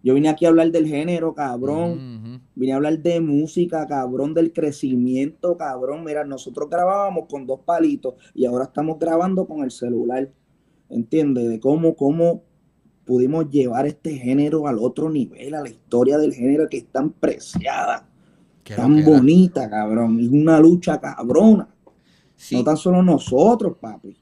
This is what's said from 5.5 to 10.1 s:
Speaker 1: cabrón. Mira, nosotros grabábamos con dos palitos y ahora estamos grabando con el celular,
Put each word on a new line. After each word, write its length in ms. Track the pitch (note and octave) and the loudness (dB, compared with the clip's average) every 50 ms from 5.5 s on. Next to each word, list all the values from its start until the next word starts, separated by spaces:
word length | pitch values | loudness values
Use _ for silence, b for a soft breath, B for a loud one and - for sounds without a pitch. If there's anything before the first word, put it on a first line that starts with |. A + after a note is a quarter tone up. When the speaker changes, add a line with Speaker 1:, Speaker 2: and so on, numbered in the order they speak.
| F3 F3 | -4 -4
Speaker 1:
cabrón. 460 | D#3+ C#3+ C3 B2 B2+ C3 D3 D#3+ E3 | -6 -10 -8 -6 -6 -8 -8 -8 -8
Mira, 200 | D#3 D3 D3+ D3 | -8 -6 -6 -6
nosotros 440 | C#3+ C#3 B2+ - C3 A#2+ - D3 D3 | -8 -10 -14 -14 -14 -10 -10 -8 -4
grabábamos 560 | E3 F3 F3 F#3 G3 G3+ G3+ G3 F#3 E3 D3+ _ | -2 -2 0 0 0 0 -2 -4 -4 -6 -8 _
con 180 | C#3+ C#3+ C3 | -14 -12 -8
dos 140 | B2 C3 C3+ | -8 -8 -8
palitos 540 | _ - E3+ E3 E3 D3+ C#3+ - - C3 b b b b b | _ -4 -2 0 0 0 -2 -4 -6 -10 b b b b b
y 120 | - B2+ | -4 -2
ahora 180 | B2 B2 B2 C3 | -2 -2 -4 -4
estamos 340 | - _ - D3+ D#3+ D#3+ D3+ | -4 _ -6 -4 -4 -4 -4
grabando 480 | E3 E3 E3 E3 F3 F#3+ F#3+ F#3 F3+ | -2 0 0 0 0 0 -2 -2 -4
con 160 | - D#3+ D3+ | -4 -6 -8
el 80 | C#3 B2 | -8 -8
celular, 600 | - - B2 A#2+ A#2+ A#2 A#2+ A#2 | -8 -8 -6 -4 -4 -4 -4 -4